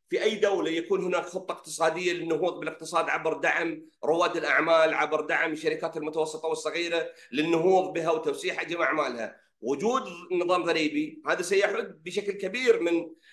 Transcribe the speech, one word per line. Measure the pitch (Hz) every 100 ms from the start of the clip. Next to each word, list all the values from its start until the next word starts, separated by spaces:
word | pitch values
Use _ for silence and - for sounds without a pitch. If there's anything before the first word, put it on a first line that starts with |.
| -
في | 165
أي | 214
دولة | 214 202 190 160
يكون | 165 - 185
هناك | 180 180
خطة | 165 185 -
اقتصادية | 175 - - 165 160 180
للنهوض | 175 160 156 175 156
بالاقتصاد | 156 156 156 170 160
عبر | 156 156
دعم | 151 170 151 170 156 - _
رواد | 143 165 170 175
الأعمال، | 147 135 160 165 160
عبر | 139 151 151
دعم | 151 151 165
الشركات | 151 156 156 165 160
المتوسطة | 151 160 156 160 160
والصغيرة | 156 156 160 170 165 160 - -
للنهوض | 127 160 165 180 185 147
بها | 170 160
وتوسيع | 160 151 139 180
حجم | 160 160 170
أعمالها. | 143 151 139 120 107 - _ _
وجود | 113 143 214 254 196 175 -
نظام | 180 175 180
ضريبي | 165 160 151 147 156 - 139
هذا | 180
سيحد | 175 196 202 226 - -
بشكل | 180 202 196
كبير | 190 190 240 240 -
من | 170 170 160 - _